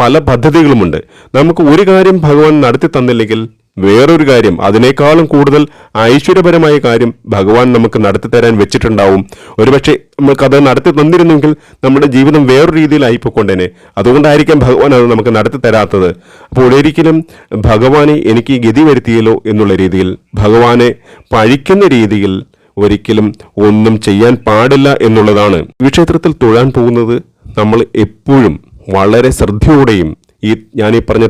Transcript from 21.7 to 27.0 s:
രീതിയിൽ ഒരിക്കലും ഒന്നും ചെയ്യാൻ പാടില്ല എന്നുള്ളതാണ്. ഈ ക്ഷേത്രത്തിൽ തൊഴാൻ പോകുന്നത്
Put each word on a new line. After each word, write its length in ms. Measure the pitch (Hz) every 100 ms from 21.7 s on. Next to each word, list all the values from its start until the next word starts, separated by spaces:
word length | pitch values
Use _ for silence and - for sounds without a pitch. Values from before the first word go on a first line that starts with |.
| 190 190 127
രീതിയിൽ 380 | 104 107 98 95 - _ _ -
ഒരിക്കലും 500 | 101 101 - 110 107 - - - 104
ഒന്നും 280 | 107 110 110 110
ചെയ്യാൻ 260 | 98 117 123 -
പാടില്ല 420 | 107 127 139 139 - 110
എന്നുള്ളതാണ്. 520 | 110 107 104 104 90 - -
ഈ 60 | 131
ക്ഷേത്രത്തിൽ 380 | - 165 160 165 151
തൊഴാൻ 260 | 117 113 131 127
പോകുന്നത് 400 | 120 120